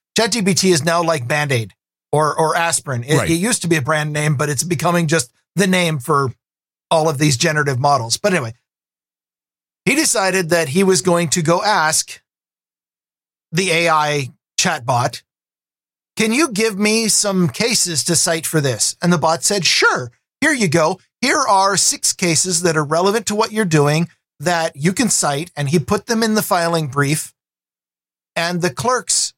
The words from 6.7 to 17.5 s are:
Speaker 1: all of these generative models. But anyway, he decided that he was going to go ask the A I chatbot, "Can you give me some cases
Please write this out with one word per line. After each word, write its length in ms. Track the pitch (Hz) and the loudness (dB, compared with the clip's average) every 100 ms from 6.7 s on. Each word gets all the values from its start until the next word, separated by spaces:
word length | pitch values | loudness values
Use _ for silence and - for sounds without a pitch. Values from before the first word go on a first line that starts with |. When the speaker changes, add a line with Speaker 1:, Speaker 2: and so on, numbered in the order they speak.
| _ - | _ -2
Speaker 1:
all 180 | 165 160 | 0 0
of 100 | 135 | 2
these 180 | 151 120 | 0 2
generative 420 | 165 151 143 123 | 0 0 0 0
models. 380 | 143 139 113 - | 2 2 0 -2
But 160 | 202 | 0
anyway, 220 | 180 117 - _ _ _ _ _ _ _ _ _ _ _ _ 180 | -2 -4 -10 _ _ _ _ _ _ _ _ _ _ _ _ 0
he 80 | |
decided 560 | 269 302 220 190 190 165 | 2 2 0 0 0 2
that 180 | 170 151 | 0 2
he 160 | 170 | 2
was 180 | 190 185 | 2 2
going 260 | 180 170 165 | 2 0 0
to 120 | 180 | 0
go 200 | 156 180 | 0 0
ask 600 | 214 196 156 156 - - _ _ _ _ _ _ _ _ _ _ _ _ _ | 2 0 0 -2 -4 -12 _ _ _ _ _ _ _ _ _ _ _ _ _
the 200 | 165 185 | -2 0
A 180 | 165 165 | 2 2
I 400 | 156 151 147 127 - _ - | 2 2 -2 -4 -10 _ -4
chatbot, 640 | 185 151 120 120 139 - - _ _ _ _ _ _ _ _ - | -2 -2 0 0 0 -4 -16 _ _ _ _ _ _ _ _ -4
"Can 160 | 220 | 0
you 200 | 247 330 | 0 0
give 260 | 196 220 196 | 0 -2 0
me 300 | 214 226 220 | 0 2 0
some 400 | - 208 185 | 0 0 0
cases 560 | 165 | 0